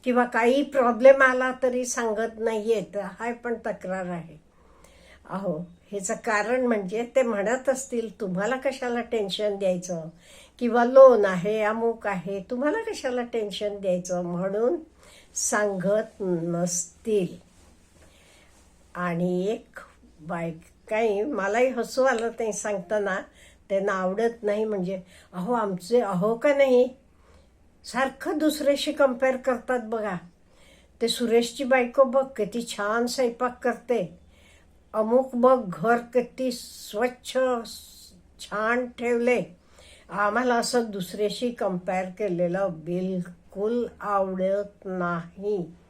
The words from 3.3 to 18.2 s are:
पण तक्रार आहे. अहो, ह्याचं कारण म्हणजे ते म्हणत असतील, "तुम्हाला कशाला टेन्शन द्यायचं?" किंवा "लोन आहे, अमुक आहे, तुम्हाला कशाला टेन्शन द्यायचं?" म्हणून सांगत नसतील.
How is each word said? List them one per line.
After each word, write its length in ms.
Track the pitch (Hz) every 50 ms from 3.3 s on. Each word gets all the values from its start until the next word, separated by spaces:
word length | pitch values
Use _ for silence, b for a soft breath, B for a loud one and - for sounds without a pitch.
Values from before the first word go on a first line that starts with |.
| 233
पण 200 | 233 - 240 233
तक्रार 520 | 226 - 226 190 - - 185 185 190 185
आहे. 320 | 180 180 170 156 165 151 151 _ _ b b b b b b b b b b b b b b b -
अहो, 360 | 170 190 196 185 170 160 175 - - _ _ _
ह्याचं 220 | 202 202 196 - 220
कारण 520 | - - 233 214 208 202 214 247 254 254
म्हणजे 460 | 240 233 208 190 180 208 226 240 240 -
ते 60 | 269
म्हणत 480 | 254 233 220 202 190 208 240 262 254 -
असतील, 520 | 262 254 - - 254 233 226 214 180 _
"तुम्हाला 340 | 226 185 180 180 202 226 254
कशाला 460 | 262 262 277 254 - 262 247 240 240
टेन्शन 540 | 233 233 - 220 202 196 180 - 214 208 202
द्यायचं?" 460 | 196 196 185 180 180 180 185 180 165 160 165 - B B B B B B B B -
किंवा 260 | 247 240 220 240 240
"लोन 400 | 240 262 269 269 262 240 214 202
आहे, 360 | 196 185 175 165 208 214 220
अमुक 460 | 214 208 220 226 226 233 226 233 -
आहे, 360 | 208 196 180 - - 196 196 185 -
तुम्हाला 280 | 254 247 277 294 349 453
कशाला 400 | 440 453 392 - - 262 247 247
टेन्शन 580 | 240 240 - 233 214 208 190 - 214 202 202 202
द्यायचं?" 440 | 196 190 180 180 180 190 180 175 180
म्हणून 520 | 175 175 175 185 196 196 208 233 254 349 330 320 - _ B B B B B B B B
सांगत 840 | - - - - 208 208 208 196 185 175 196 202 220 214 214 - -
नसतील. 1300 | 208 185 180 165 165 175 170 170 175 180 - - - - _ _ - 226 214 202 180 160 - - - _ _ - - - - _ _ _ _ b b b b b